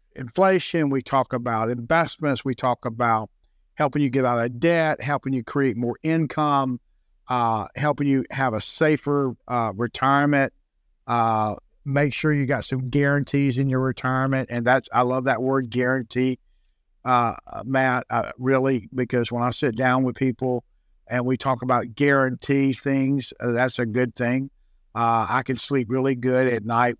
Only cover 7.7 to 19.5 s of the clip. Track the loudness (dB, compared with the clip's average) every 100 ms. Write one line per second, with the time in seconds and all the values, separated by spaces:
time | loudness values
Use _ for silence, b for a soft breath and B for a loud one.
7.7 | -2 -2 0 2 2 0 -2 -2 -2 -4
8.7 | 0 2 2 0 0 0 -4 -6 -2 -2
9.7 | -2 -4 0 2 4 4 2 0 -4 _
10.7 | _ _ _ -4 0 2 2 0 -4 -12
11.7 | _ -4 0 0 0 0 0 0 -2 -2
12.7 | -4 -2 0 2 2 0 0 2 2 0
13.7 | 0 0 -2 -2 0 0 -2 -2 -2 2
14.7 | 2 2 0 2 0 0 0 0 0 0
15.7 | -2 0 0 -2 -2 0 -2 _ _ _
16.7 | _ _ _ 0 2 2 -2 -10 -12 -4
17.7 | 0 2 0 -2 -4 -4 -4 0 2 2
18.7 | 0 -4 -6 -2 0 -2 -2 -4